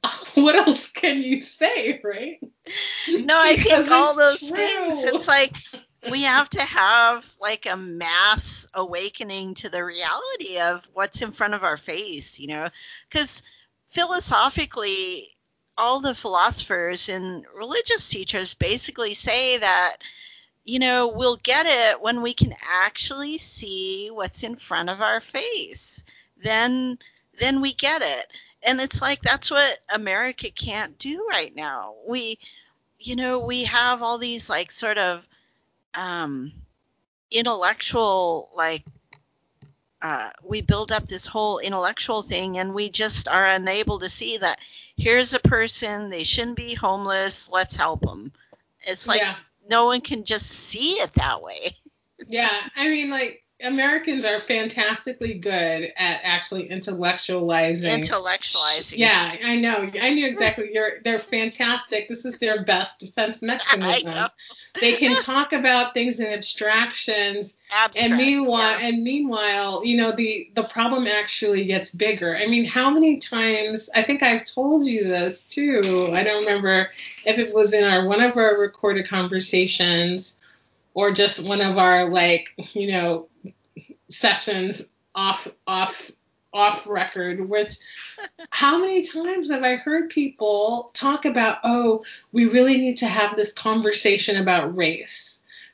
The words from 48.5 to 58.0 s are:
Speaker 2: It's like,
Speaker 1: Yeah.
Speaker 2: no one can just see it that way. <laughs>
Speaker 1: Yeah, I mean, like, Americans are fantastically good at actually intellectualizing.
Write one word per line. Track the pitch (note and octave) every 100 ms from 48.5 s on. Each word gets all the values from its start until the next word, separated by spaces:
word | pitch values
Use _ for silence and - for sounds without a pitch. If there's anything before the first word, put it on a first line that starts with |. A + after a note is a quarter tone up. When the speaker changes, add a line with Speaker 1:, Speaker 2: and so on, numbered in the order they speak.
| _ _ _
Speaker 2:
It's | - F#3 A#3
like, | G#3
Speaker 1:
Yeah. | G3 F#3+ _ _ G#3
Speaker 2:
no | A#3 A#3+
one | B3
can | - A#3 G#3
just | G#3+ -
see | - - G#3+ D4+ F#4+
it | - -
that | C3+ E2
way. | E2 - D#3+ -
<laughs> | - _ _ - G#3+
Speaker 1:
Yeah, | A#3 A3+ G3+ G#3 C#4
I | D4+
mean, | D4+ C#4
like, | C4+ B3 - _ -
Americans | B3 C4+ C#4 D#4 D#4+ C4+ A3
are | G#3
fantastically | - A3 A3 A#3 G#3+ A3 B3+ B3 A3+ F#3
good | G3 F#3 E3 D#3+ E3+ F#3
at | F3 E3
actually | F3+ F3 - F#3+ -
intellectualizing. | F#3 G3+ F3+ F3+ F3 - F3+ E3+ E3 E3 E3+ E3+ D#3